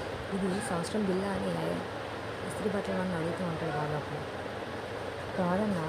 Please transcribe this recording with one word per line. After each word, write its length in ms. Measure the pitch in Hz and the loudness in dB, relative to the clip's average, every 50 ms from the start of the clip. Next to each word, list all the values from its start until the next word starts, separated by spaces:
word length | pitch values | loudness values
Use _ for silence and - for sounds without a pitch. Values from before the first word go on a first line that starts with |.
| - - - - - - 196 | -4 -4 -4 -4 -2 -2 0
ఇది 280 | 196 196 185 180 208 226 - | 2 2 2 2 2 0 0
సంవత్సరం 340 | 180 170 170 - - 214 208 | 0 0 0 0 2 2 4
బిల్లా?" 240 | 190 180 185 196 202 | 4 4 4 4 2
అని 460 | 190 190 196 185 170 165 160 170 175 175 180 - - - - - - - - - - - - | 2 2 2 2 0 2 2 0 0 0 -2 -2 -4 -6 -6 -6 -6 -6 -6 -6 -6 -4 -4
ఇస్త్రీ 240 | - - - 190 214 | -4 -2 0 0 2
బట్టలు 240 | 185 202 180 196 190 | 2 2 0 0 0
అని 200 | 185 185 185 180 | 0 2 2 2
అడుగుతూ 300 | 165 160 170 180 - 185 | 2 0 0 0 0 0
ఉంటాడు 280 | 170 160 156 160 160 147 | 0 0 0 0 0 0
బాలు 240 | 151 151 147 151 | 0 0 0 0
అప్పుడు. 240 | 147 - - 147 147 - - - - - - - - - - - - - - - - - - - - - - - - | 0 -2 -2 -4 -4 -4 -6 -6 -6 -6 -6 -6 -6 -6 -6 -6 -6 -6 -6 -6 -4 -4 -4 -4 -4 -4 -2 0 2
"కాదన్నా, 440 | 180 175 180 196 220 208 190 170 156 | 4 4 4 4 4 4 2 2 2